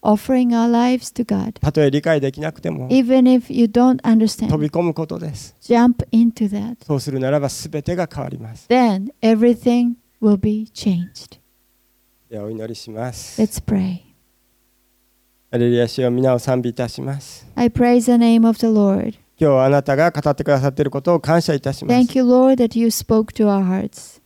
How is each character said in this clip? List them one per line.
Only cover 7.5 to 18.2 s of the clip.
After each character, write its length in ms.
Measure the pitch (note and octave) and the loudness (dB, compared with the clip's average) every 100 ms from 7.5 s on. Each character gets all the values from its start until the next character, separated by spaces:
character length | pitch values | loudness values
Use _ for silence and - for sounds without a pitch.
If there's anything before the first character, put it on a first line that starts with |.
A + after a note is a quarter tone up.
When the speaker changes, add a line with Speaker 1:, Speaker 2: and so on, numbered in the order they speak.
| - D#3+ D3+ | -8 -10 -8
Speaker 2:
て 120 | C#3+ F3+ | -6 -6
が 120 | E3+ | -6
変 140 | D3 | -8
わ 60 | C3+ | -10
り 80 | C3 | -12
ま 160 | A2+ | -16
す。 120 | A2+ _ | -18 _
Speaker 1:
Then 420 | B3 A#3+ F#3+ G#3 - | 2 2 0 -6 -2
everything 760 | A3+ A3 A#3+ A#3+ - A#3+ A#3+ A#3+ _ _ | 0 4 4 2 0 0 0 -4 _ _
will 160 | A3 G3+ | 0 2
be 280 | G#3+ G#3+ A3 | 0 -4 -8
changed. 640 | - - F3+ F3 - - - _ _ _ _ _ _ _ _ _ | -6 -4 -2 -4 -12 -20 -20 _ _ _ _ _ _ _ _ _
Speaker 2:
で 100 | A2 | -12
は 60 | G#2 | -10
お 40 | |
祈 160 | A2 A2 | -10 -10
り 80 | |
し 160 | A2+ - | -12 -14
ま 220 | A2 B2 | -10 -10
す。 280 | A#2+ - - | -10 -16 -4
Speaker 1:
Let's 220 | A3 - | -4 -4
pray. 360 | - G3 F#3 F3 _ _ _ _ _ _ _ _ _ _ _ _ _ _ _ | -4 -4 -4 -8 _ _ _ _ _ _ _ _ _ _ _ _ _ _ _
Speaker 2:
ハ 60 | B2 | 0
レ 140 | A#2+ | 2
ル 40 | |
ヤ、 120 | A#2+ A#2 | 2 0
主 160 | - | 0
よ、 80 | B2+ | -2
皆 240 | A#2+ C3 | 0 0
を 40 | B2 | 0
賛 220 | B2+ B2+ | 0 -2
美 80 | B2 | -2
い 40 | |
た 140 | A#2 A#2+ | -6 -8
し 120 | - | -8
ま 200 | C3+ C#3 | -10 -10
す。 260 | - - - | -14 -20 -16
Speaker 1:
I 160 | - A#3+ | -2 -2
praise 300 | - A#3+ A#3+ | 2 2 2
the 120 | A3+ | 4
name 340 | A#3+ | 4